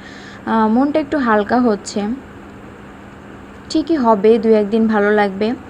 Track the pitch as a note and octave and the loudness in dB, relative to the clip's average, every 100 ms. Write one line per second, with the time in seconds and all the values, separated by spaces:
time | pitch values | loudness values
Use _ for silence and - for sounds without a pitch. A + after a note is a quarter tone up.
0 | - - - - - A3 A3 A#3 C#4+ D4+ | -12 -18 -18 -12 -2 2 4 4 2 0
1 | C#4+ D4+ A#3+ G#3+ G3+ A#3+ B3 G3+ - A3 | 0 -2 2 2 2 2 2 0 -2 -6
2 | G3+ C4 - - - - - - - - | -4 -6 -10 -18 -20 -20 -20 -20 -20 -20
3 | - - - - - - - D#4+ D#4 D#4+ | -20 -20 -20 -20 -20 -20 -4 -2 0 2
4 | A#3+ A3 G#3+ A#3 A3+ A3 G3+ A3+ A3 G#3+ | 4 4 6 4 4 2 4 2 2 2
5 | G3+ G#3+ G3+ F#3+ G#3+ B3 - | 2 2 2 0 -4 -4 -10